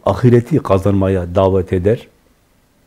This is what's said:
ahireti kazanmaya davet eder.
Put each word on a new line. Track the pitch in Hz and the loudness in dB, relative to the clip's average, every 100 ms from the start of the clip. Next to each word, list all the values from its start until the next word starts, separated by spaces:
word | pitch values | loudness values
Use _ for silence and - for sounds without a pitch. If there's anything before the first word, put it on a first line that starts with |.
ahireti | - - 123 120 117 143 | -4 0 4 2 2 -4
kazanmaya | - 95 101 98 95 95 87 | 0 -2 0 -2 0 -2 -2
davet | 87 95 95 90 | 0 2 0 -2
eder. | 95 98 120 - _ _ _ _ _ _ _ | -2 -2 -4 -6 _ _ _ _ _ _ _